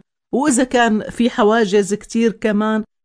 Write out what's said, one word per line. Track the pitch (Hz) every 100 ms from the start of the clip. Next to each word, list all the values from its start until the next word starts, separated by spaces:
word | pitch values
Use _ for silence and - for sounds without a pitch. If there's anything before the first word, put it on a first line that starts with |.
| - _ _
وإذا | 226 294 233
كان | 254 240 233 214 -
في | - 240
حواجز | - 208 226 214 208 190
كتير | 202 - 226 226
كمان، | 208 220 208 214 220 214 _